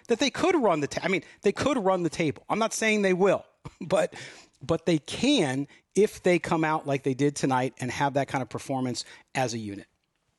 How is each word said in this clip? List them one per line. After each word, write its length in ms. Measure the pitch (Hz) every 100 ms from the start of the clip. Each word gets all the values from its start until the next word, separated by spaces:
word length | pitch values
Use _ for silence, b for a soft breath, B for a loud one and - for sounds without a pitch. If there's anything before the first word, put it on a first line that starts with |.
| B
that 120 | 240
they 100 | 277
could 260 | - 349 349
run 240 | 220 160
the 80 | 143
ta-, 140 | -
I 60 | 170
mean, 140 | 185 - B
they 100 | 202
could 320 | - 262 262
run 200 | 190 185
the 60 | 170
table." 340 | - 156 - -
I'm 100 | 185
not 140 | 220
saying 280 | - 220 214
they 120 | 190
will, 300 | 180 196 - - _ -
<laughs> 160 | -
but, 320 | 170 190 170 - B B B _
but 240 | 135 165 -
they 140 | 160
can 680 | - - 254 285 147 131 143 b b
if 300 | 190 208 -
they 160 | 185 175
come 240 | - 165
out 240 | 156 156 143
like 160 | 139
they 100 | 139
did 220 | 127 143 143
tonight 380 | 147 127 127 -
and 100 | 127
have 220 | - 143
that 160 | 135 131
kind 120 | 139
of 60 | 123
performance 560 | 120 - 131 127 117 - B B 143
as 180 | 127
a 40 | 117
unit. 300 | 104 98 - _ _ _ _